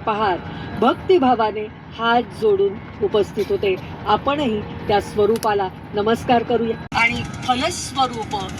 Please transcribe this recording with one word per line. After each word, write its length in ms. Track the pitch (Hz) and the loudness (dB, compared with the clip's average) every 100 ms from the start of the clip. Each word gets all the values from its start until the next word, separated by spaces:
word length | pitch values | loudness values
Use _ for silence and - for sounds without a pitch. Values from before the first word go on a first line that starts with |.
पाहत 320 | - 208 214 175 - - - - | -4 0 0 0 -4 -10 -10 0
भक्तिभावाने 880 | 240 - - 359 262 233 220 208 214 - - - | 2 2 4 4 6 4 2 -2 -8 -12 -14 -2
हात 240 | 233 240 240 - | 2 2 0 0
जोडून 320 | 220 190 202 208 - - | 2 4 2 -2 -10 -4
उपस्थित 420 | 196 214 190 - 190 | 0 2 2 -2 -2
होते. 260 | 202 202 185 - - 202 | 0 0 -2 -6 -6 0
आपणही 540 | 208 269 294 269 208 | 0 2 0 0 -2
त्या 400 | - - - 208 | -4 -6 0 0
स्वरूपाला 680 | 196 214 208 226 226 202 190 - - | 0 2 2 2 0 0 -2 -6 -6
नमस्कार 500 | 208 208 233 - 240 | -2 0 2 4 2
करूया. 560 | 233 233 226 226 - 226 | 2 0 0 -4 -4 0
आणि 240 | 233 240 | 0 0
फलस्वरूप 1200 | 220 - - 247 320 349 - 269 262 233 208 208 190 | -6 -4 -2 0 0 -2 -4 0 0 -2 -6 -6 -6